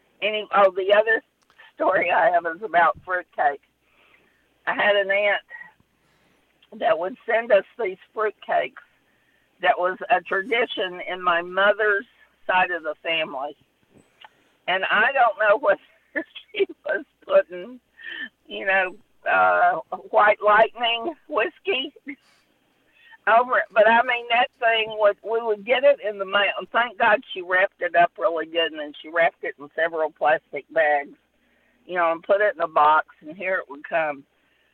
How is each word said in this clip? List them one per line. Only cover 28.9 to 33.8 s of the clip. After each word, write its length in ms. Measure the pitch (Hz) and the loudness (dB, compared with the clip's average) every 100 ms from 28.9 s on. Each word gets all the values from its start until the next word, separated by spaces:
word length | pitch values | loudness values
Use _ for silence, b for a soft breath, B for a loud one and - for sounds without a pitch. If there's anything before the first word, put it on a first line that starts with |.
| 143 | -14
she 80 | 156 | -6
wrapped 340 | 170 165 - | 0 0 -2
it 120 | 170 - | -12 -12
in 100 | 143 156 | -12 -4
several 360 | 165 165 156 | -4 -2 -4
plastic 540 | - 151 160 _ 143 - | -2 0 0 _ -14 -6
bags, 460 | 156 151 147 143 143 _ _ _ _ _ _ - | 0 2 0 -2 -18 _ _ _ _ _ _ -8
you 80 | 180 | -2
know, 160 | 165 | -2
and 100 | 165 | -2
put 200 | - 202 | 0 2
it 120 | 208 | 2
in 80 | 160 | -2
a 60 | 165 | -2
box, 400 | 160 151 156 - - | 2 4 4 0 -10
and 140 | 302 190 | -20 -10
here 200 | 185 185 | -6 -6
it 120 | - | -6
would 140 | 139 | -16